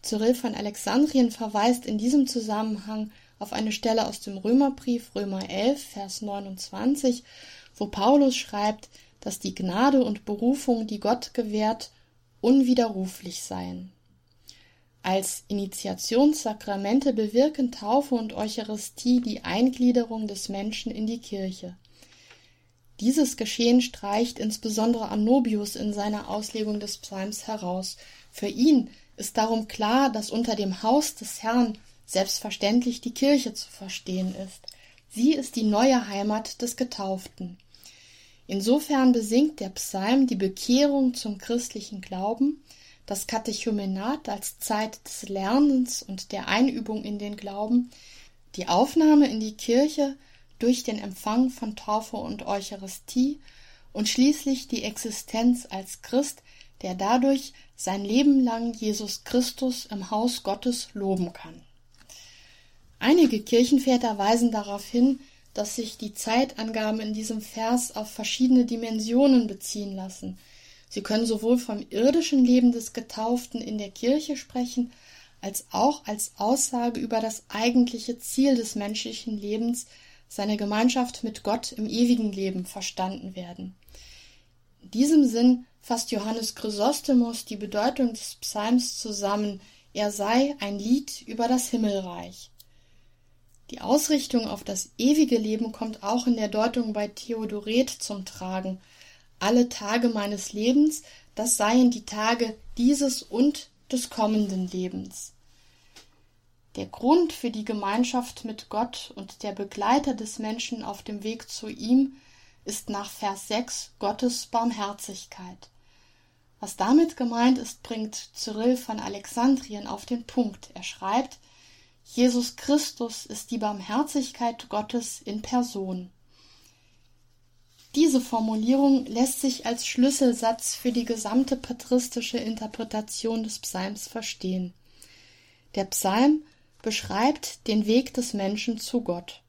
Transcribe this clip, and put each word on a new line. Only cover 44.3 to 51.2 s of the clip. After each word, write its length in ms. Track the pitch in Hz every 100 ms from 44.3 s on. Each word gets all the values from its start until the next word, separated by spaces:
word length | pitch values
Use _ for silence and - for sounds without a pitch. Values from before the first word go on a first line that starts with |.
| 208 - -
Zeit 420 | - 214 220 - -
des 220 | - -
Lernens 760 | 196 190 247 294 262 247 -
und 300 | - 190 -
der 160 | 196 -
Einübung 560 | 202 269 - 214 214
in 140 | 208 208
den 180 | 208 208
Glauben, 540 | 202 196 214 240 247 - - - - _ _ -
die 120 | 175
Aufnahme 600 | 175 269 330 311 302 285
in 120 | 220
die 160 | 220 214
Kirche 600 | - 233 302 302 277 277 _ - _ -
durch 240 | 233 254
den 160 | - 214
Empfang 520 | 208 185